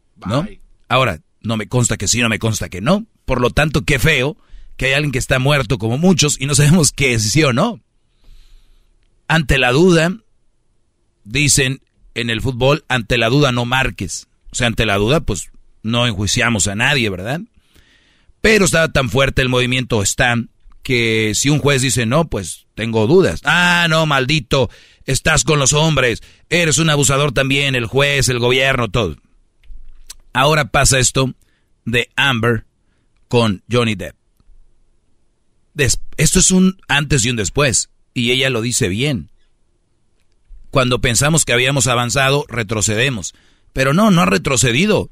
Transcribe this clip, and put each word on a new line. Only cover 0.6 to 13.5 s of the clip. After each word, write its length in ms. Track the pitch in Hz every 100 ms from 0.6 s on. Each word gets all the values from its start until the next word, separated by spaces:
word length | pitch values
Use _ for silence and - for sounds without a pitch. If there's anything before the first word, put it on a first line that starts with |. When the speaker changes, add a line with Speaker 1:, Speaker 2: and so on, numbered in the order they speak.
| - - -
Speaker 1:
Ahora, 320 | 127 123 80 _ _
no 160 | 107 110
me 120 | -
consta 280 | 123 120 110
que 120 | 95
sí, 120 | 110
no 80 | 117
me 120 | 101
consta 280 | 113 104 95
que 120 | 90
no. 260 | 120 208 226 _ -
Por 140 | 123
lo 100 | 120
tanto, 340 | - 151 143
qué 160 | 95 139
feo 360 | 160 143 135 - _ - - -
que 100 | 131
hay 60 |
alguien 180 | 139 147
que 80 | 123
está 180 | - 131
muerto, 400 | 135 143 127 117
como 200 | 113 131
muchos, 380 | 180 151 147 -
y 60 | 135
no 100 | 143
sabemos 340 | 147 180 147
que 220 | - 135
es 80 | 113 107
sí 140 | 135
o 80 | 147
no. 280 | 120 226 - _ _ _ _ - - - - _ _ _ _ _ _ -
Ante 300 | 160 131 139
la 120 | 123
duda, 460 | 131 185 165 165 220 _ _ _ _ _ _ _ _ _ _
dicen 580 | 101 131 143 - 131 139 _ _ -
en 140 | 113 117
el 100 | 110
fútbol, 440 | 117 120 131 151 -
"Ante 300 | 123 98 120
la 100 | 113
duda 240 | 143 139